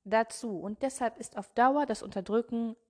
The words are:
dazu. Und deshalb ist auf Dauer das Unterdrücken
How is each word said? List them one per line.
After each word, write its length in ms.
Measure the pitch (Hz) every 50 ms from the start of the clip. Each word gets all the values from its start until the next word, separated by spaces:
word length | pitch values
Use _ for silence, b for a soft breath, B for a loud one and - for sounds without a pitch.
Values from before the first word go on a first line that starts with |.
| -
dazu. 560 | 202 202 220 226 226 - - - 233 202 170
Und 220 | - 202 208 - -
deshalb 340 | 262 - - 254 226 226
ist 220 | - 233 - - 226
auf 100 | 196 - -
Dauer 320 | - 240 262 269 294 294
das 160 | 277 220 - -
Unterdrücken 720 | 196 - 196 185 - 202 233 233 233 240 233 233 226 220 - _ -